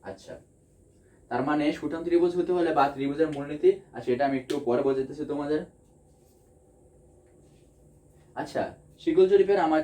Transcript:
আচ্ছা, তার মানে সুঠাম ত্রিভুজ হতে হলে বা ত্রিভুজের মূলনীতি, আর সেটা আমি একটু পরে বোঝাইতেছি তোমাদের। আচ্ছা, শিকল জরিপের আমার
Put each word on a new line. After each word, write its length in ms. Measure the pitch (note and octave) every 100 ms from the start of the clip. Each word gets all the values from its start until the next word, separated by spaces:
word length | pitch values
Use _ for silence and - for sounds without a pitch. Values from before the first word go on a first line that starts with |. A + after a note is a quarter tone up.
| -
আচ্ছা, 240 | - - - _ _ _ _ _ _ _ _ _
তার 120 | B2 C#3
মানে 160 | D3 D3+ -
সুঠাম 240 | D3+ D#3+ E3+
ত্রিভুজ 260 | E3+ F3 F3
হতে 140 | E3+ F3+
হলে 140 | D#3+ D3
বা 60 | C#3
ত্রিভুজের 360 | C3+ C#3 D3 D#3 C#3
মূলনীতি, 340 | C#3+ D#3 F#3 - -
আর 60 | A#2+ B2
সেটা 160 | A#2+ C#3
আমি 80 | C3+
একটু 140 | - D3 A#2+
পরে 160 | B2+ C3+
বোঝাইতেছি 380 | C3+ C3 C#3+ C#3
তোমাদের। 280 | D3 C#3+ D3+ F3+ _ _ _ _ _ _ _ _ _ _ _ _ _ _ _ _ _ _ _ _ _ - _ _ _ _ -
আচ্ছা, 260 | - - - - - -
শিকল 240 | - D#4+ F#4+
জরিপের 280 | G4 G3 C#4 D#3+
আমার 140 | D#3